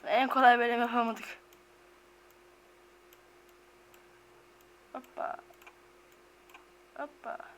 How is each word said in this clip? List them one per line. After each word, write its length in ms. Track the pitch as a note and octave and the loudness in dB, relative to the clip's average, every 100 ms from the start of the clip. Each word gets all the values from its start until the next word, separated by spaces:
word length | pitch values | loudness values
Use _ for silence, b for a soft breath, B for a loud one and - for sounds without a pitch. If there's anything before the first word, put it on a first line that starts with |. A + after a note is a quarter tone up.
En 240 | - G#3+ C4 | 0 0 2
kolay 320 | C4 B3+ A#3+ | 6 6 6
benim 200 | A#3+ A#3+ | 4 0
yapamadık. 580 | A#3 A#3+ A#3 G#3+ - - - - - - - - - - - - - - - - - - - - - - - - - - - - - - - - - - - - - | 0 0 -2 -4 -12 -18 -20 -20 -20 -20 -20 -20 -20 -20 -20 -20 -20 -20 -20 -20 -20 -20 -20 -20 -20 -20 -20 -20 -20 -20 -20 -20 -20 -20 -20 -20 -20 -20 -20 -20 -16
Hoppa. 440 | - - - - - - - - - - - - - - - - - - - - - | -16 -14 -8 -8 -8 -16 -20 -20 -20 -20 -20 -20 -20 -20 -20 -20 -20 -20 -20 -20 -14
Hoppa. 420 | D4 - A#3 - - | -14 -14 -14 -14 -16